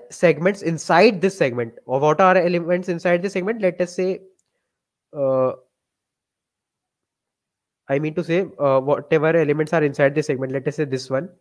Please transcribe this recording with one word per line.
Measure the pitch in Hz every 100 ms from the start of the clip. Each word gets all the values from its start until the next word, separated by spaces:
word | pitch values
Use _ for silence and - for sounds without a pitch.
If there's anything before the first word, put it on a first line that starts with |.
| -
segments | - 180 147 175 202
inside | 160 160 - 170 214 196
this | 190 -
segment, | 143 120 117 - -
or | 131
what | 151 151
are | 190 185
elements | 175 175 170 180 185
inside | 170 180 175
this | 190
segment, | 190 180 233
let | 196 175
us | 180 -
say, | 185 180 - _ _ _ _ _ _ _ _ 151
uh, | 135 131 131 - _ _ _ _ _ _ _ _ _ _ _ _ _ _ _ _ _ _ _ _ _ _ -
I | 139
mean | 151 156
to | 156
say, | 170 185 -
uh, | 143 135
whatever | 131 143 139 160 156
elements | 165 147 147 151
are | 170
inside | 151 135 139 143
this | 147
segment, | 131 131
let | 135 131
us | 139
say |
this | 147 131 127
one, | 131 175 -